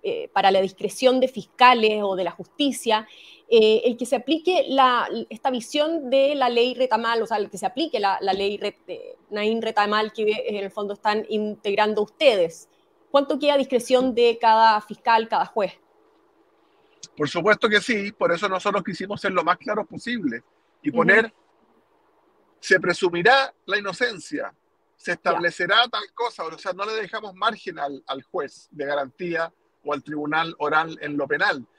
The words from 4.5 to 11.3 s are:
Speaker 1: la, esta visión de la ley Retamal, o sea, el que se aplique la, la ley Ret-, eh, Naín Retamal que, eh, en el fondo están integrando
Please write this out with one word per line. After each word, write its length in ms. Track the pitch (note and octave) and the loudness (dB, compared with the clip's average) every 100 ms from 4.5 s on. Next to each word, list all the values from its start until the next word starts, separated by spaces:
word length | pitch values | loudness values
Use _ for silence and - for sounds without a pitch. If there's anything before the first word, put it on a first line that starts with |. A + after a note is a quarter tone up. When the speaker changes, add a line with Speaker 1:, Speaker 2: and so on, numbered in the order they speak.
| F4+ - | 0 2
Speaker 1:
la, 400 | C4+ B3+ A#3+ - A#3 A3+ | 4 4 4 -2 -6 -8
esta 200 | A3 C#4 | -6 -4
visión 600 | B3 A3+ D4+ D#4 E4 B3+ | -4 -4 -2 -2 -2 0
de 240 | C4+ C#4 | 2 2
la 140 | D4 B3 | 2 0
ley 260 | A#3+ B3 | 2 0
Retamal, 480 | A#3+ B3+ A3 A#3 A#3 | 0 0 0 0 -2
o 40 | G#3+ | -2
sea, 120 | G#3+ | -2
el 120 | G3 | -4
que 80 | F#3+ | -6
se 80 | F#3+ | -6
aplique 320 | C4 D#4+ A3+ | -4 -4 -2
la, 200 | G3 F#3+ | -2 0
la 120 | G3 | -2
ley 260 | F#3+ G3+ G#3 | 0 -2 -4
Ret-, 240 | G#3 - - | -6 -8 -12
eh, 280 | F3 - - - | -14 -14 -20 -10
Naín 320 | G#3 G#3 A3+ | -4 -2 0
Retamal 500 | A3+ A3 G#3 G#3+ G#3+ | 0 0 0 0 -2
que, 100 | - | -2
eh, 220 | G#3+ G#3+ - | -2 -2 -4
en 80 | G#3 | -6
el 140 | G3 | -6
fondo 240 | G#3 G3+ | -8 -8
están 300 | G3+ G#3+ G#3+ | -4 -2 -2
integrando 760 | - | -2